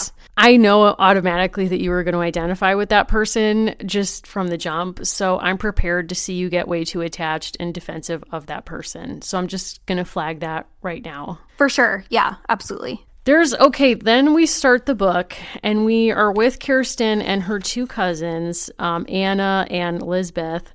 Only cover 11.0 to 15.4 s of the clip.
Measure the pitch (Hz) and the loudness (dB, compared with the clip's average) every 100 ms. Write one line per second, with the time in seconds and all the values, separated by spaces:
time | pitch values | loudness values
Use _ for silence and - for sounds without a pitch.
11 | 165 143 147 170 - - 277 - 233 190 | -12 -14 -12 -14 -10 0 2 4 2 0
12 | - 226 190 190 - 208 - 196 - - | -2 0 0 -2 -4 -4 -4 -8 -10 -10
13 | _ - 254 311 311 - 277 - 269 220 | _ -4 4 4 4 6 4 6 2 4
14 | 220 240 294 311 320 - 269 247 285 214 | 2 4 6 4 2 2 2 2 0 0
15 | 196 175 175 - | 2 0 -2 -10